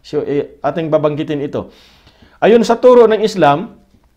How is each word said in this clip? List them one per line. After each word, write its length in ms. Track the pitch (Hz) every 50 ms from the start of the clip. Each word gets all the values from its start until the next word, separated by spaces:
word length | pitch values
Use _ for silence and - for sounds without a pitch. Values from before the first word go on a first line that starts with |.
| _
So, 160 | - - 147
eh, 400 | - - 143 143 - - - _
ating 320 | - 139 147 175 165 156 156
babanggitin 480 | 156 147 151 147 143 156 - 151 143
ito. 320 | 139 147 143 117 90 - _ _ _ _ _ _ _ _ _ _ _ _ _ _
Ayon 200 | - 185 226 233
sa 160 | 220 240 233 240
turo 240 | - 247 247 240 226
ng 160 | 214 220 202
Islam, 560 | 214 208 202 190 156 143 143 156 214 - - _ _ _ _ _ _ _ _